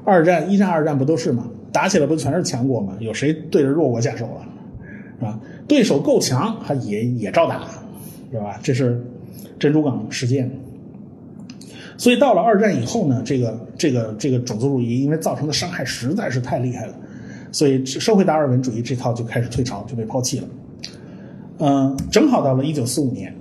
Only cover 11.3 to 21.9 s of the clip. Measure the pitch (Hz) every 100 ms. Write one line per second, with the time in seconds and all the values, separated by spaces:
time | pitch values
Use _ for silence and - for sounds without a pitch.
11.3 | - - - - - - - 240 247 277
12.3 | 220 220 202 214 147 117 233 165 123 -
13.3 | 135 117 110 - - 156 123 110 107 147
14.3 | 127 123 107 135 135 120 120 143 156 160
15.3 | 123 147 147 175 - 123 - 120 190 220
16.3 | 127 120 160 127 117 107 - - - -
17.3 | - - - 147 135 131 160 - 208 180
18.3 | 156 143 127 127 110 120 127 127 117 120
19.3 | 123 117 - 123 101 101 117 110 131 120
20.3 | 110 - - - - - - - - -
21.3 | - - - 135 139 135